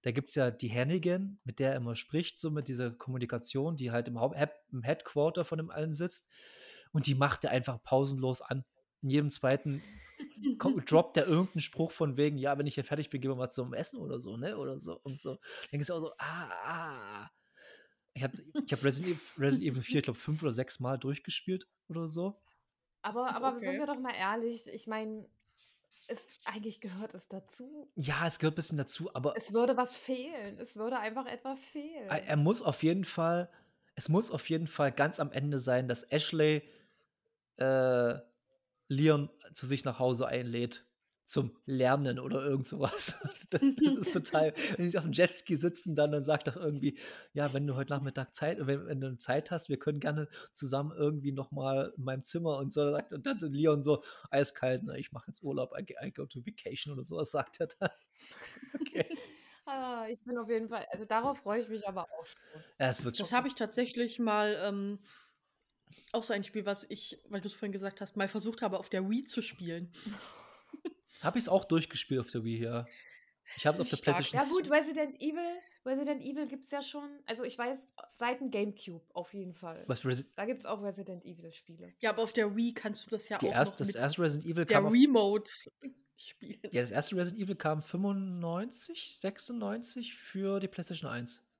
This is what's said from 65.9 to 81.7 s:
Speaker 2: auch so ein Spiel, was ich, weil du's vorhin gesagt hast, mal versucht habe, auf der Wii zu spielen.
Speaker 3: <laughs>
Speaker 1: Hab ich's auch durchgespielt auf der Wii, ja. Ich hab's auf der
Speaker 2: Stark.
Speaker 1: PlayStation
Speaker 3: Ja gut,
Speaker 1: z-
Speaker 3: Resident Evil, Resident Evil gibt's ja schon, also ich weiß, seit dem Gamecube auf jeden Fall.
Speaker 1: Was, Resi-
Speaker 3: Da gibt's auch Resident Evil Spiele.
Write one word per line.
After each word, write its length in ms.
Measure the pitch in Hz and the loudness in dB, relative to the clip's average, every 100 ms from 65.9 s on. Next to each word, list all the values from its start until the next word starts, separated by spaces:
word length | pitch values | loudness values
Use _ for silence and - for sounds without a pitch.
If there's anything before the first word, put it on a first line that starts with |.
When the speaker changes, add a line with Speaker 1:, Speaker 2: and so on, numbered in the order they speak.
| - - | -20 -4
Speaker 2:
auch 120 | 233 | -4
so 100 | 220 | 0
ein 100 | 202 | -2
Spiel, 220 | 196 214 202 | -2 -4 -2
was 180 | 196 - | -4 -4
ich, 300 | 214 - - - | -10 -10 -14 -8
weil 120 | 202 | -6
du's 120 | 196 | -6
vorhin 180 | - 208 | -6 -6
gesagt 300 | 196 196 196 | -4 -6 -8
hast, 160 | 196 208 | -8 -2
mal 100 | 196 | 0
versucht 340 | 214 214 226 | 0 -4 -2
habe, 160 | 214 185 | -2 -2
auf 100 | - | -2
der 200 | 190 190 | -2 2
Wii 160 | 233 - | 0 0
zu 160 | - | -4
spielen. 500 | 220 - 170 170 175 | -4 -8 -6 -6 -8
Speaker 3:
<laughs> 480 | - 208 214 - - - - _ - - - _ - | -10 -12 -12 -14 -18 -20 -20 _ -12 -12 -14 _ -4
Speaker 1:
Hab 140 | 151 247 | -2 0
ich's 120 | - | 4
auch 180 | 190 - | 4 6
durchgespielt 540 | 160 156 - - 131 | 2 2 -6 0 0
auf 120 | 117 | 0
der 120 | 123 | -4
Wii, 200 | 113 117 | -2 -2
ja. 220 | 117 120 120 - - - _ _ - - | -2 -2 -6 -14 -20 -20 _ _ -16 0
Ich 100 | 151 | 2
hab's 120 | 165 | 2
auf 100 | - | 0
der 80 | 147 | 2
Speaker 2:
Stark. 180 | - 170 | 2 2
Speaker 1:
PlayStation 220 | - 247 | 2 2
Speaker 3:
Ja 120 | 285 359 | 2 2
gut, 100 | 302 | 4
Speaker 1:
z- 60 | |
Speaker 3:
Resident 480 | 294 294 302 294 - | 2 4 -2 -2 -2
Evil, 380 | 302 311 339 359 - _ 254 | -4 -2 -4 -6 -12 _ -2
Resident 360 | 269 285 277 | -2 0 -2
Evil 260 | 247 285 285 | -4 -6 -6
gibt's 240 | 277 - | -8 -8
ja 100 | 285 | -8
schon, 280 | 285 294 285 285 - | -6 -10 -12 -14 -8
also 180 | 220 | -6
ich 140 | 247 247 | -6 -4
weiß, 360 | 240 269 - - - | -6 -6 -10 -20 -20
seit 260 | - 240 254 | -4 -2 -2
dem 120 | 262 | -2
Gamecube 520 | 208 202 202 - 165 _ | 0 -2 -4 -12 -14 _
auf 200 | - 175 | -10 -8
jeden 200 | 202 185 | -10 -10
Fall. 300 | 165 170 165 - | -10 -12 -12 -4
Speaker 1:
Was, 160 | 123 131 | -2 0
Resi- 200 | 127 139 - | -2 -4 -6
Speaker 3:
Da 80 | 214 | -4
gibt's 200 | 262 - | -4 -4
auch 160 | 202 | -4
Resident 440 | 202 190 190 180 180 | -4 -6 -10 -12 -14
Evil 260 | 170 170 | -16 -18
Spiele. 420 | - - | -20 -20